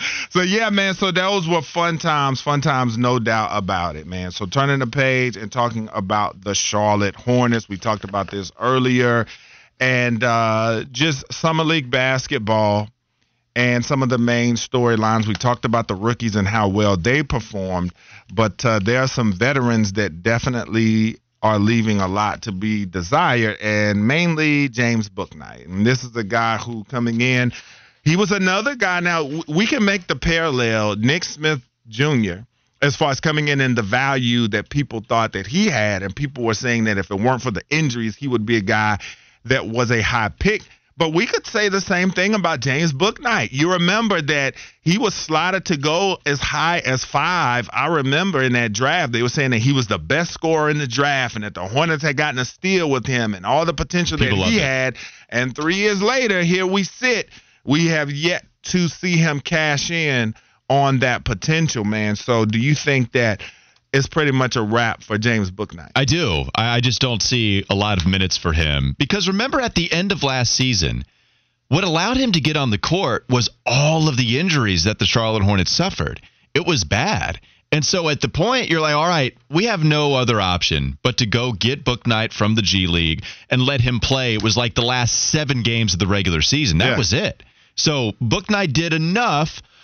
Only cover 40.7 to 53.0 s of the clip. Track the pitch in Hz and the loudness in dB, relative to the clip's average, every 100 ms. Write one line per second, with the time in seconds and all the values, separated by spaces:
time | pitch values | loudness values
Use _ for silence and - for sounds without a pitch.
40.7 | - _ - 165 165 240 466 - 214 208 | -20 _ -2 0 2 0 -2 -2 0 0
41.7 | 196 196 180 190 180 196 220 170 147 139 | 0 0 0 0 0 0 0 0 -2 -2
42.7 | 139 165 135 208 - 233 208 104 131 170 | 0 0 2 0 0 -2 -2 -2 0 0
43.7 | 185 175 214 226 175 147 143 135 - - | 2 2 2 0 0 0 0 -2 -6 -18
44.7 | _ 156 208 214 - - 156 180 190 - | _ 0 2 0 -2 -2 0 0 -2 -2
45.7 | 151 151 170 196 175 147 139 - 147 160 | -2 0 0 0 -2 -2 -2 -2 -2 0
46.7 | 175 127 131 - 143 165 175 131 120 104 | 0 -2 -4 -2 -2 0 0 0 0 -2
47.7 | 120 147 156 135 151 190 143 131 120 117 | -2 0 0 2 0 2 2 2 2 0
48.7 | 104 135 175 135 117 120 156 135 113 131 | 0 0 0 0 0 0 0 0 2 2
49.7 | 135 110 92 78 147 170 - 160 160 151 | 2 0 -2 0 0 -2 -2 0 2 2
50.7 | 151 139 120 143 135 120 110 104 82 95 | 0 -2 0 0 0 -2 -4 -8 -8 -4
51.7 | 131 165 151 151 135 151 127 123 - 190 | 0 0 0 -2 -2 -2 -2 -6 -4 0
52.7 | 185 156 127 | 0 2 0